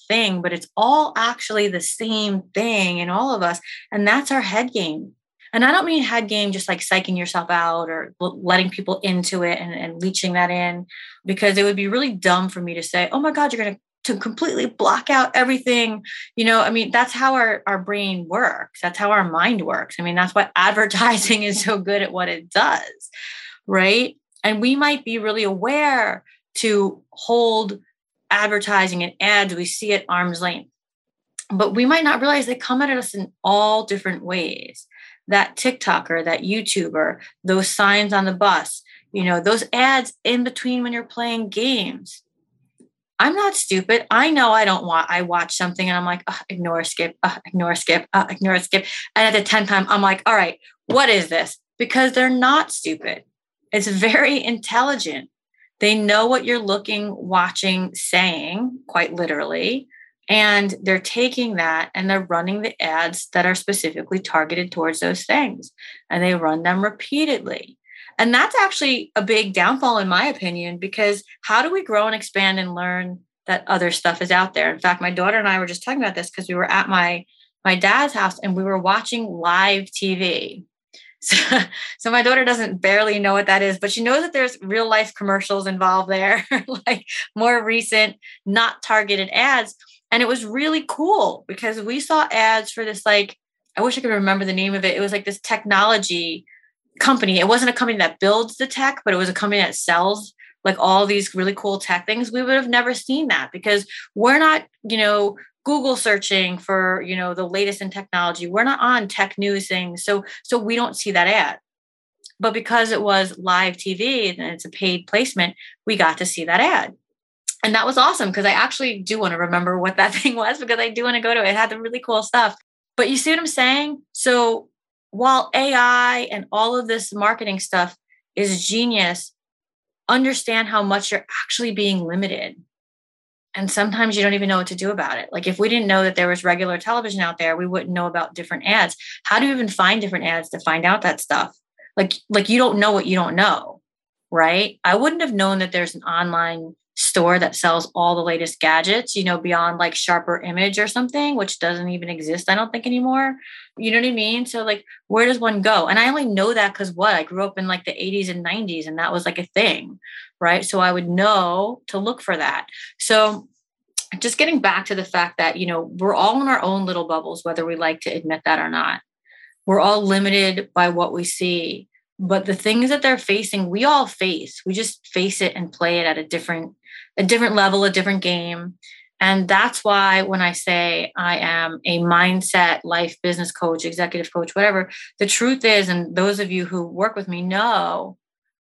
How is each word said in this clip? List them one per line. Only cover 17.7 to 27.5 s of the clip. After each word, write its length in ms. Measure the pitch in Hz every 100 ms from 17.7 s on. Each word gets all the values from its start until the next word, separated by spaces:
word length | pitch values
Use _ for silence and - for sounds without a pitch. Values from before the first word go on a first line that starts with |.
| 196
brain 480 | 185 202 196 185 165
works. 520 | 196 254 - - -
That's 160 | 175 175
how 120 | 208
our 180 | 208 180
mind 340 | 160 196 220
works. 340 | - - - -
I 40 |
mean, 120 | 175
that's 200 | 175 180
why 160 | 208 196
<laughs> 40 | -
advertising 840 | 190 214 214 190 233 220 - 220
is 200 | 208 202
so 160 | - 202
good 240 | 185 202
at 100 | 190
what 160 | 185 175
it 220 | 170 175
does, 600 | 196 262 - - - - - - - - - -
right? 500 | 190 190 226 254 - _ _
And 180 | 208 214
we 160 | 247 277
might 280 | 294 285
be 140 | 233 226
really 240 | 214 214
aware 800 | 202 190 220 294 294 262 208 190 _ _ _ -
to 460 | 226 208 196 - _
hold 680 | - - 233 233